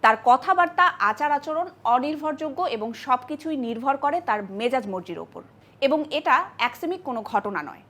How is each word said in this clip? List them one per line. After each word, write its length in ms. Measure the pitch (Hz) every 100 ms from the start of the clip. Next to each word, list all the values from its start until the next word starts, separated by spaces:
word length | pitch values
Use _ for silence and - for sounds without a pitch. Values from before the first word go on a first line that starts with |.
তার 140 | 226 220 247
কথাবার্তা, 560 | 262 359 370 339 349 359 - 202
আচার 200 | - 294 285
আচরণ 280 | 285 311 359 - -
অনির্ভরযোগ্য 680 | 240 277 302 311 302 311 269 359 233
এবং 120 | 220 226
সবকিছুই 520 | - 247 247 302 320 311 233
নির্ভর 280 | 226 262 277
করে 140 | 285 330 349
তার 120 | 214 196 196
মেজাজ 260 | 233 262 208
মর্জির 320 | 185 175 165 165
ওপর। 160 | - - _ _ _
এবং 160 | 277 311 294 311
এটা 180 | 320 269 370 - -
একসেমিক 340 | - 339 359 -
কোনো 120 | 233 208
ঘটনা 280 | 214 208 - 143
নয়। 140 | - -